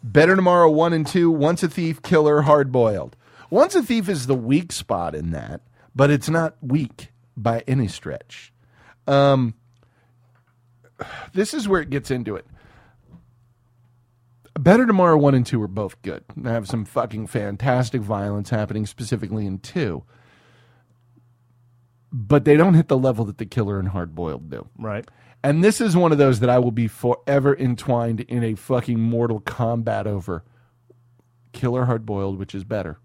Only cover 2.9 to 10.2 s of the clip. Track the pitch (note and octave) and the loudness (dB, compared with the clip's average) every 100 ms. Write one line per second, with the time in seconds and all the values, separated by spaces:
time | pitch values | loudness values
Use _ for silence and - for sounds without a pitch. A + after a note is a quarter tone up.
2.9 | G2+ B1+ _ _ - - F#3 E4+ F#4+ A#3+ | 0 -8 _ _ -20 -4 2 4 2 0
3.9 | A#3 F#3 F3+ B2 C3+ A2+ D3 E3+ - - | -2 0 -4 -2 -2 2 0 0 -12 -4
4.9 | G2+ E2+ D2+ E2 D#2+ A1 C#2+ _ _ _ | -4 -4 -6 -6 -8 -10 -16 _ _ _
5.9 | A#2+ C#3 D3 - E3 D#3+ - C3 C#3+ C3 | 0 2 2 0 -2 -2 -6 -4 -2 -2
6.9 | - - _ _ - A2 A#2 - C3 G#2+ | -10 -20 _ _ -6 -2 -2 -2 -2 -2
7.9 | - - C#2 - - - _ _ _ _ | -4 -12 -12 -14 -20 -20 _ _ _ _
8.9 | _ - C#3 C#3 C3+ B2 A2+ _ _ _ | _ -2 2 4 2 0 -6 _ _ _
9.9 | _ _ _ | _ _ _